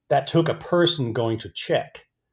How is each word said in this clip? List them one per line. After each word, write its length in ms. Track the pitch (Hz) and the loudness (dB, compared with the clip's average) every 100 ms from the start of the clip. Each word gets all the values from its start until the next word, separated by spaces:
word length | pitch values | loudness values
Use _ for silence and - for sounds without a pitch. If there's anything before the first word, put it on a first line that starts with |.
| - | -2
that 180 | 139 - | 0 2
took 220 | 165 160 | 2 2
a 60 | - | -2
person 580 | - 175 175 - 120 | 0 2 4 2 -2
going 240 | 107 113 113 | 0 0 -2
to 100 | 95 | -6
check, 560 | - - 151 - - _ _ _ | -10 -2 -2 -2 -14 _ _ _